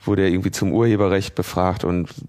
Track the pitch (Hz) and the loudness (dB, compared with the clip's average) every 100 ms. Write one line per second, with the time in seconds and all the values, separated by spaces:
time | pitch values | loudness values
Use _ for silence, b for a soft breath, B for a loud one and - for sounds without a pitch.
0 | - 101 95 90 92 - 101 92 117 104 | -2 2 2 2 -2 -2 0 2 2 4
1 | 101 95 95 - 87 - 92 101 87 90 | 2 2 -2 -6 -4 0 0 0 -2 -2
2 | 82 - | -4 -10